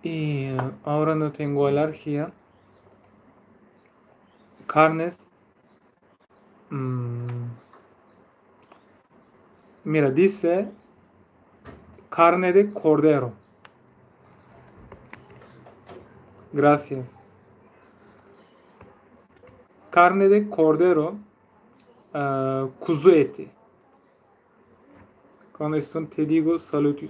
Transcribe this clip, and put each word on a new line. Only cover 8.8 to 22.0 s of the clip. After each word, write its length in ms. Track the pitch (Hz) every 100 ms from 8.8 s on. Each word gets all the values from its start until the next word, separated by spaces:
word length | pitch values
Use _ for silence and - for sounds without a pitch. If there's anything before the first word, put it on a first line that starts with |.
| _ _ _ _ _ _ _ _ _ _
Mira, 260 | - 151 139
dice 600 | 131 196 - 170 180 208 - _ _ _ _ _ _ _ _ - - - - _
carne 440 | - 170 185 185
de 180 | 185 208
cordero. 640 | 208 160 151 156 147 123 - _ _ - _ _ _ _ _ _ _ _ - - - - - - - - - - - - - - - - - - - -
Gracias. 800 | 143 147 147 - 135 127 - - _ _ _ _ _ _ _ - _ - - _ _ _ _ - _ _ _ _ _ - - _ _ _
Carne 400 | - 180 190 196
de 200 | 208 208
cordero, 680 | 185 160 156 180 165 156 208 - _ _ _ _ _ _ _